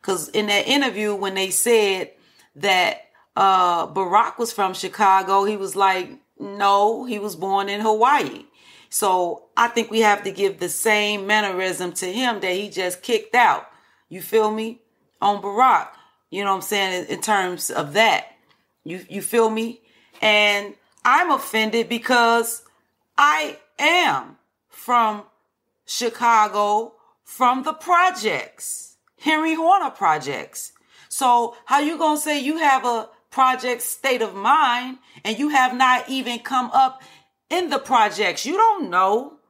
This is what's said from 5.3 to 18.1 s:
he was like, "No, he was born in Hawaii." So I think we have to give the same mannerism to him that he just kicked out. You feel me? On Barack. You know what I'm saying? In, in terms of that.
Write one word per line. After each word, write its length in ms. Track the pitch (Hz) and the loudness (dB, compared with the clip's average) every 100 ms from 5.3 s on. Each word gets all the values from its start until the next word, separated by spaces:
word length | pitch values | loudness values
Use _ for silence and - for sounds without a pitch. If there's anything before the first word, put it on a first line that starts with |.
| 196 | 2
he 120 | 196 214 | 2 -2
was 200 | 196 180 | -6 0
like, 340 | 196 185 175 - _ _ | 2 2 -4 -14 _ _
"No, 640 | 202 202 196 196 208 226 | -14 -2 2 4 4 0
he 160 | 254 208 | -6 -8
was 160 | 208 165 | -8 -8
born 340 | 190 196 196 | -2 -2 -2
in 120 | 202 | -2
Hawaii." 680 | 220 220 247 294 156 113 - _ _ - _ | 0 4 4 4 0 -8 -20 _ _ -20 _
So 540 | - 202 185 175 - _ - | -4 0 0 0 -4 _ 0
I 120 | 233 | 0
think 240 | 233 226 | 0 -2
we 80 | 220 | 2
have 240 | 214 202 | 4 2
to 80 | 196 | -2
give 260 | 180 196 175 | -2 -4 -2
the 120 | 175 | -8
same 580 | - 220 208 208 208 196 | -4 0 0 0 -4 0
mannerism 640 | 214 208 185 185 180 180 | 0 0 -2 -4 -4 -6
to 180 | 170 185 | -6 -8
him 280 | 208 254 214 | -4 -4 -2
that 140 | 185 | -4
he 160 | 180 208 | -4 -6
just 340 | 170 180 180 | -6 -6 -6
kicked 320 | - 226 - 240 | -2 -4 0 2
out. 340 | 220 139 - _ _ _ _ | 4 2 -6 _ _ _ _
You 140 | 175 | -16
feel 260 | 170 220 214 | 0 2 2
me? 320 | 214 220 233 _ _ _ _ | -2 -8 -10 _ _ _ _
On 220 | 196 202 | -2 -2
Barack. 460 | 196 202 254 185 - - _ _ _ | -4 2 4 4 0 -16 _ _ _
You 120 | 175 | -6
know 60 | 202 | -2
what 60 | 190 | -2
I'm 60 | |
saying? 400 | 160 208 190 180 | -2 -2 -2 -4
In, 60 | - 185 | -6 -8
in 40 | |
terms 480 | - 208 180 180 - | -2 0 0 -6 -6
of 240 | - 151 | -6 -4
that. 320 | 160 220 | 2 2